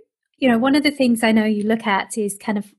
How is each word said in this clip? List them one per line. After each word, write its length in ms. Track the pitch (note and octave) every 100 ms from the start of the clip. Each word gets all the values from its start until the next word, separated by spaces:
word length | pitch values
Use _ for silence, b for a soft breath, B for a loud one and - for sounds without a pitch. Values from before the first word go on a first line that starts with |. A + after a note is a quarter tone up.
| _ _ _ -
you 100 | C4
know, 80 | A3+
one 180 | C4 D4
of 80 |
the 80 | D4
things 320 | C#4+ B3+ A3+
I 80 | A3+
know 140 | A3 G#3+
you 180 | G#3
look 240 | G#3 A3 A3
at 300 | G3 - -
is 200 | G3+ G3
kind 200 | - G3+
of 80 | -